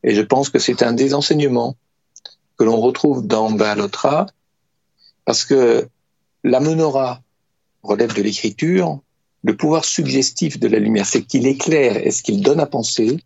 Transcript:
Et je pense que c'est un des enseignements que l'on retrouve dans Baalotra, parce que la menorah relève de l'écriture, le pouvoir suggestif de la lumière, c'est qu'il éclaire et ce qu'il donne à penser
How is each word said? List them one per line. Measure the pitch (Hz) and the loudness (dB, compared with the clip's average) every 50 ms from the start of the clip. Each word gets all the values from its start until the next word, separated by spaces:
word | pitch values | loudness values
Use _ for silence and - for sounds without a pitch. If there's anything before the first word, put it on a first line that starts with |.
| - | 2
Et | - 104 | 2 2
je | 104 | 2
pense | 107 - 135 135 139 - | 2 2 2 0 0 0
que | - - | 0 0
c'est | - - 123 - 123 | 0 0 0 0 0
un | 117 117 | 0 2
des | 120 135 135 139 | 0 0 2 0
enseignements | 143 147 - 160 151 147 139 123 120 117 123 131 _ _ _ _ _ _ _ _ - _ - - _ _ _ _ | 0 0 0 0 2 2 0 0 -2 -2 -4 -8 _ _ _ _ _ _ _ _ -20 _ -20 -20 _ _ _ _
que | - 117 | 0 2
l'on | 110 113 110 | 2 4 2
retrouve | 110 127 131 - - 147 139 127 107 | 2 0 0 2 0 0 0 -2 -2
dans | 104 117 110 110 110 | -2 0 0 0 0
Baalotra, | 110 101 107 104 104 104 101 101 - - - 135 143 156 190 - _ _ _ _ _ _ _ _ _ _ _ _ _ _ _ _ _ _ _ | 0 0 0 0 0 -2 -4 -4 -4 -2 0 0 0 0 -2 -4 _ _ _ _ _ _ _ _ _ _ _ _ _ _ _ _ _ _ _
parce | - 120 - - | -2 -2 -2 0
que | - 139 135 127 117 113 123 139 - _ _ _ _ _ _ _ _ _ _ - | 2 2 4 4 4 2 0 -2 -6 _ _ _ _ _ _ _ _ _ _ -2
la | - 147 131 | 0 0 2
menorah | 143 156 160 160 160 151 131 135 135 123 123 123 _ _ _ _ _ _ _ _ _ _ _ _ _ | 0 0 0 0 0 0 0 -2 -2 -4 -6 -10 _ _ _ _ _ _ _ _ _ _ _ _ _
relève | - 104 101 117 110 - | -4 0 0 0 0 0
de | 104 | -2
l'écriture, | 101 107 104 - - 110 104 - - 165 180 92 90 82 - 139 _ _ _ _ _ _ _ _ - | -2 -2 -4 -4 -6 -6 -4 -2 -2 0 2 0 0 0 -4 -8 _ _ _ _ _ _ _ _ -2
le | - 104 | -2 -2
pouvoir | - - 151 156 160 - | 0 0 0 0 0 0
suggestif | - - - 156 135 131 135 131 - - - 185 151 - - | -2 -4 -2 -2 0 0 0 -2 -2 -2 -4 -4 -4 -4 -2
de | - 98 | 0 0
la | 107 107 | 2 2
lumière, | 104 110 113 104 98 | 2 2 0 0 0
c'est | - - - - | 0 -2 -2 -2
qu'il | _ - 131 120 | _ -2 0 2
éclaire | 135 135 135 - - 160 151 135 120 101 | 2 0 0 -2 0 2 2 2 2 0
et | 92 - 110 | 0 -2 -2
ce | 107 - - | -2 -2 -4
qu'il | - 107 98 | -2 -2 0
donne | 98 127 151 165 | 2 2 2 2
à | 147 | 0
penser | - - 127 110 - - - 110 110 139 170 _ | -2 -4 -6 -4 -4 -2 0 0 0 -2 -4 _